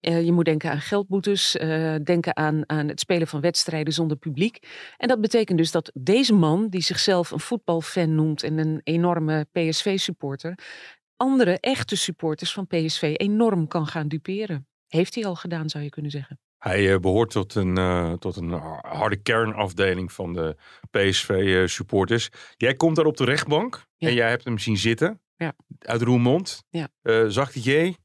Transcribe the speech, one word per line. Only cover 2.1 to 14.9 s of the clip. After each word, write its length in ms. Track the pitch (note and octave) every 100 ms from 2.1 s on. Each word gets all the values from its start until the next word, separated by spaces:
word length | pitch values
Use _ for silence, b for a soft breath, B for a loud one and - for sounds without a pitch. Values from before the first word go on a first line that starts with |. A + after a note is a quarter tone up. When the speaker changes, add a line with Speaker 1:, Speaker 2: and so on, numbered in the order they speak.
| F3 E3+ -
Speaker 1:
aan, 260 | D#3 D3+ D3
aan 220 | D3+ D3
het 120 | -
spelen 260 | - F3 D#3+
van 140 | D3+
wedstrijden 520 | D#3+ E3+ - D#3+ D3+
zonder 240 | D#3+ E3 D3+
publiek. 420 | - C3+ G#3 - B B B B
En 120 | A#3+
dat 120 | B3
betekent 380 | G#3+ A#3 G#3+ F3
dus 120 | D#3+
dat 200 | E3+ -
deze 400 | - B2+ G#3+ B3+
man, 340 | G#3 D#3 E3 A3
die 140 | F#3
zichzelf 480 | E3 - - F#3 E3+
een 100 | -
voetbalfan 720 | - A#3 - E3 D#3 - E3
noemt 280 | D#3 D#3 D3+
en 160 | B2+ D#3
een 220 | D#3 D#3
enorme 600 | - E3 F3 E3+ D#3 D#3 D3+
P 60 | - D#3+
S 120 | D#3
V-supporter, 720 | - F#3+ - F3 C#3+ C#3 E3 F3+ B B B B _ _
andere 420 | C4 C4+ G#3+ F#3
echte 360 | - C4 - G3+
supporters 560 | - E3+ E3 D3+ F3+
van 140 | - F#3+
P 80 | E3+ D#3+
S 120 | -
V 160 | D#3 D3+
enorm 520 | G3+ G#3 A#3 G3 D#3
kan 180 | F3 D3+
gaan 220 | E3+ D3
duperen. 580 | D#3 - G3 G#3+ D#3 C3+ _
Heeft 260 | _